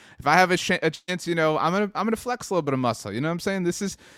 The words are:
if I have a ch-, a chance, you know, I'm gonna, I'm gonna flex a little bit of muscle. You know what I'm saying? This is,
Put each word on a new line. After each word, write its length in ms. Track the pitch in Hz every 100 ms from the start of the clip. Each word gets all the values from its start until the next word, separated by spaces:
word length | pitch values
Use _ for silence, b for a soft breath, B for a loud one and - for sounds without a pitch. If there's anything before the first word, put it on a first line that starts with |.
| b b
if 80 | 139
I 80 |
have 160 | 165 185
a 60 | 180
ch-, 140 | -
a 200 | 180 160
chance, 360 | - - 180 -
you 80 |
know, 240 | 170 156 156
I'm 140 | 156
gonna, 180 | 190 208
I'm 120 | 165 208
gonna 100 | 226
flex 320 | 247 247 -
a 60 |
little 80 | 180
bit 100 | 143
of 80 | 131
muscle. 320 | 123 113 107
You 80 | 107
know 80 | 151
what 40 |
I'm 80 | 170
saying? 240 | 202 196
This 180 | 175 -
is, 160 | 196 - b